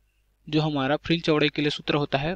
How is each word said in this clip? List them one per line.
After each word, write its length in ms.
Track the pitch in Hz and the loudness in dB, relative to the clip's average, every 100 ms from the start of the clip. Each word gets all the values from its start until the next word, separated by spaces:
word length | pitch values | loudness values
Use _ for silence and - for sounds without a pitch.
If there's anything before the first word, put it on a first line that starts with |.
| _ _ _ _ - | _ _ _ _ -4
जो 140 | 151 | 0
हमारा 360 | 156 147 131 151 | 0 0 0 0
फ्रिंज 260 | - 170 | 0 -2
चौड़ाई 260 | 170 151 151 | 2 2 2
के 120 | - | 0
लिए 100 | 147 | -2
सूत्र 240 | - - 151 | -2 -2 0
होता 220 | 143 - | 0 -2
है 160 | 151 | -2